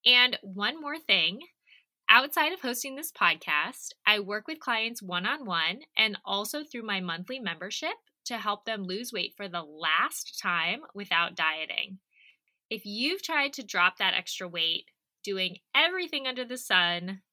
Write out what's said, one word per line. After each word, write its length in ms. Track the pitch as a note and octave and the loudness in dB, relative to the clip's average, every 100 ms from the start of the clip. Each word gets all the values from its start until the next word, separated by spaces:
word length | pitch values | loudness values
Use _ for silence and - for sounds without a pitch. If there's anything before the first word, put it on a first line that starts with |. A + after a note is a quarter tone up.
| A#3+ | 8
And 320 | B3 B3 A#3+ | 8 6 2
one 360 | G3+ F#3+ G#3 D#4+ | -8 -4 -4 -4
more 200 | D4 D#4 | -8 -8
thing, 400 | - F#3+ E3 G#3 E4+ _ _ _ _ _ - | 2 2 2 -2 -14 _ _ _ _ _ 8
outside 460 | A#3 C#4 E4+ D#4 | 8 8 2 2
of 80 | F#4 | 0
hosting 340 | B3+ B3 C#4 C4+ | -4 -4 -6 -8
this 160 | D#4+ | -10
podcast, 800 | - F3+ D#3+ - D3+ F3 - - - - | 2 2 2 0 0 0 -6 -14 0 2
I 140 | G#3+ | 2
work 280 | G3 G#3 G#3+ | 2 -6 -6
with 120 | D#4 | -8
clients 420 | - A3+ A3+ A#3+ | -2 -2 -2 -6
one-on-one 800 | F#3+ F3 G3+ D4+ A#3 E3+ D#3+ A3 - - | -4 -2 -2 -4 -2 0 0 -2 -2 2
and 220 | A3 G3+ | 2 2
also 400 | - G3 G#3+ D4+ | -4 -4 -2 -6
through 200 | D4 A#3+ | -8 -10
my 160 | A3 G3 | -4 -4
monthly 400 | F3+ E3 F#3 C4 | -4 -6 -8 -6
membership 560 | G3+ E3 F#3 - D#4+ A4+ _ _ - | -6 -6 -8 -6 -6 -8 _ _ -8
to 120 | A#3 | -4
help 280 | G#3 G3+ - | -2 -4 -4
them 180 | A3 | -6
lose 280 | F#3 F#3+ B3 | -4 -6 -6
weight 220 | G#3 F3+ - | -4 -6 -6
for 120 | G3+ | -8
the 160 | E3+ | -6
last 760 | D3+ D#3 D#3+ E3 C#4 - - - | -8 -4 2 2 2 -2 -8 -4
time 420 | F#3+ F3 E3 A#3 D#4 | 0 2 0 -2 -8
without 420 | G3+ G3+ E3+ E3+ F3+ | -12 0 2 2 0
dieting. 600 | D#3+ D#3 D#3 - - F#3+ _ _ - _ _ _ _ | 0 0 -6 -6 -6 -10 _ _ -20 _ _ _ _
If 160 | A3 G#3 | -8 -8
you've 380 | G#3 C#4 G4 | -4 -2 -2
tried 300 | - D4+ C#4 | -2 0 0
to 100 | C#4 | -4
drop 340 | G#3 F#3 F3+ - | -4 4 4 4
that 160 | F#3+ | 0
extra 340 | F3+ F3+ - F3+ | 0 -2 -8 -6
weight, 380 | E3+ E3 E3 - _ _ _ | -2 -2 -2 -6 _ _ _
doing 340 | G#3 F#3+ F#3 F3 _ | -6 -2 -2 -4 _
everything 540 | C4+ E4 F#4 F4 C#4+ C4 | 2 2 0 -4 -4 -4
under 180 | B3+ A#3+ | -6 -8
the 120 | B3 | -8
sun 640 | - F#3 F3 F3 F3+ F#3+ _ | 2 4 4 0 -4 -10 _